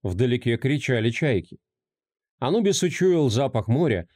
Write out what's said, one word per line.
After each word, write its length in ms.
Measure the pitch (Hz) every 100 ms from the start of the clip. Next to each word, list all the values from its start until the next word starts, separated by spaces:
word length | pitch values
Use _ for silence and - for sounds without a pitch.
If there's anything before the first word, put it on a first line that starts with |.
Вдалеке 540 | 101 90 127 123 123 117
кричали 520 | 135 147 - 123 113
чайки. 500 | 120 151 104 - - _ _ _ _ _ _ _ _
Анубис 440 | 131 202 202 190
учуял 460 | 180 - 185 175 139
запах 380 | 110 135 120 107
моря 400 | 117 165 98 82